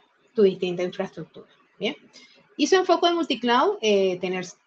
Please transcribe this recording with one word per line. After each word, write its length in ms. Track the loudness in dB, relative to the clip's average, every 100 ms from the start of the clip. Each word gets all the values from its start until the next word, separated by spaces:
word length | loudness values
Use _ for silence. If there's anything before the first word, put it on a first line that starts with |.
| -8 _ _
tu 100 | 2
distinta 400 | 2 2 -4 -4
infraestructura, 640 | -6 -6 -10 -10 -16 -18 -20 _ _ _
¿bien? 200 | -8 -8 _ -20 -20 _ _ -4
Y 120 | 2
su 80 | 2
enfoque 320 | 2 2 2
de 60 |
multicloud, 640 | 0 -2 -2 0 2 2 0
eh, 360 | 2 2 2 0
tener 260 | -4 -6 -8 -12